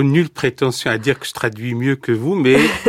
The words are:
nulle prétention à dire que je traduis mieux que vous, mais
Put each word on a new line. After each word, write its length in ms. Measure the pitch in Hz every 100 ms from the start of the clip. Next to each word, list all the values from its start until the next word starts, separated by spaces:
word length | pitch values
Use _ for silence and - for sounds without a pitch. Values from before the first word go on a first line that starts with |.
nulle 260 | 139 151 160
prétention 600 | - 131 - 135 117 135
à 80 | 110
dire 180 | 107 127
que 60 | -
je 60 |
traduis 400 | - 120 104 120
mieux 220 | 120 131 135
que 160 | -
vous, 240 | 113 131 196
mais 220 | 131 135 220 202